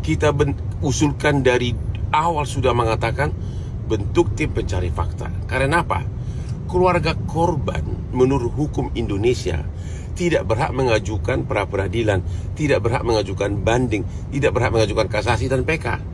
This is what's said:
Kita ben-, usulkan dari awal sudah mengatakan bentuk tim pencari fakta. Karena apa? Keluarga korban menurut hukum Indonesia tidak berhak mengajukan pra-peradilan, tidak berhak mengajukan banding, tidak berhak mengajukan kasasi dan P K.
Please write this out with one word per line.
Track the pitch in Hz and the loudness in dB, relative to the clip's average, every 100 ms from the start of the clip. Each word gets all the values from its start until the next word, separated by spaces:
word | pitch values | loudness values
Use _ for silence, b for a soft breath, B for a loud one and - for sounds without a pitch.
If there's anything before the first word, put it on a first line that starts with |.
Kita | 151 156 151 | 0 2 2
ben-, | 143 147 135 - - | 4 2 0 -6 -2
usulkan | 151 127 147 131 151 143 | -2 2 2 2 2 4
dari | 127 123 123 117 - - - | 4 4 2 -2 -4 -4 0
awal | 151 170 156 143 | 2 2 0 -2
sudah | 139 127 | 0 2
mengatakan | 120 117 110 113 123 147 - B B B B | 4 2 2 0 0 -2 -2 B B B B
bentuk | - - - 175 170 - | -2 -2 2 2 2 0
tim | 151 | -2
pencari | - - - 87 | -2 -2 -2 0
fakta. | - 85 - - - - | -2 -2 -4 -6 -6 -4
Karena | 127 135 170 | 0 2 2
apa? | 165 - - - B B B B - | 2 -2 -2 -4 B B B B -2
Keluarga | 180 180 175 160 156 - | 2 4 4 0 -2 -4
korban | 165 170 151 - - - - - | 0 2 2 -2 -2 -4 -6 -4
menurut | 123 131 135 117 | 2 4 4 0
hukum | 131 147 - 120 | -2 -2 -2 -4
Indonesia | 117 117 98 117 120 87 82 - B B B B | -2 -2 2 2 2 -2 -2 -4 B B B B
tidak | - 175 156 92 | -2 0 2 2
berhak | 110 156 | 0 0
mengajukan | 131 127 110 101 107 98 135 | 0 2 2 2 -4 -2 -2
pra-peradilan, | 135 104 92 98 98 110 107 95 - B B | 0 -2 0 -2 -2 0 2 2 0 B B
tidak | - 151 104 110 | -2 2 2 2
berhak | 117 | 0
mengajukan | 117 110 98 95 101 101 95 | 2 0 0 -2 -2 0 2
banding, | 120 127 107 90 B B | 2 2 0 -2 B B
tidak | 147 135 | 0 0
berhak | 127 123 | 2 2
mengajukan | 113 104 - 107 | 2 2 0 0
kasasi | 107 104 113 131 | 0 0 0 0
dan | 131 127 | 0 0
P | 160 | -2
K. | 120 - - | -2 -4 -8